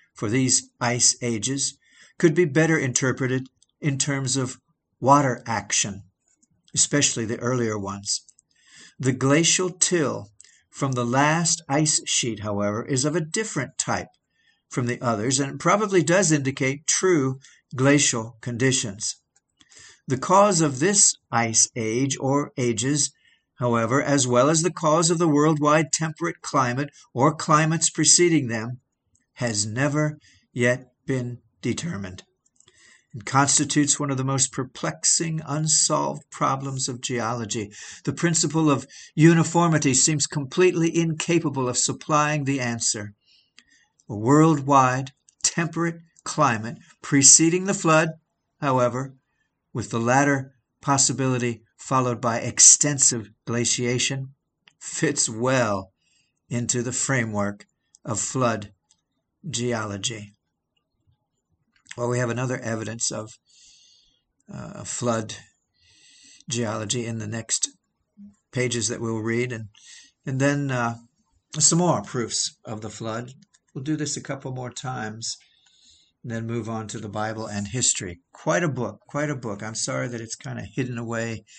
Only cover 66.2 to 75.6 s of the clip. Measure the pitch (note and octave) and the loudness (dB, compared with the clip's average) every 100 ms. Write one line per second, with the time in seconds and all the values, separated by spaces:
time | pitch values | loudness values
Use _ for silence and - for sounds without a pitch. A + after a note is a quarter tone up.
66.2 | - - - A#2 A2+ A2 G#2+ B2 A2+ A2+ | -20 -20 -8 -4 -4 -4 -4 -4 -6 -8
67.2 | G#2+ A2+ A2 - - - _ _ _ - | -8 -10 -6 -4 -4 -8 _ _ _ -20
68.2 | G3+ - _ B2 B2 A#2 A2+ A#2 A2+ A2+ | -20 -20 _ -4 -2 -2 -4 -4 -4 -4
69.2 | A2 A#2 B2 A2+ G#2+ _ - - - _ | -2 -2 -2 -6 -14 _ -20 -20 -20 _
70.2 | - C3 C#3 C#3+ C#3 B2+ A#2 A#2 - _ | -6 0 0 0 -2 -2 -2 -4 -12 _
71.2 | _ _ _ D#3 D3+ E3+ F3 B2 G2+ C3 | _ _ _ 0 2 4 4 2 -2 -4
72.2 | A2 - - - - G#2+ A2 - A2+ A2+ | -4 -4 -6 -8 -12 -10 -10 -10 -8 -8
73.2 | B2 C3+ _ _ _ - C3 D#3 D3 C#3+ | -10 -16 _ _ _ -10 -6 -4 -4 -6
74.2 | C#3 C#3 C3+ B2+ B2 A#2+ C3+ B2+ A2 A2 | -8 -10 -8 -8 -10 -10 -10 -8 -8 -8
75.2 | A2+ - _ _ | -10 -12 _ _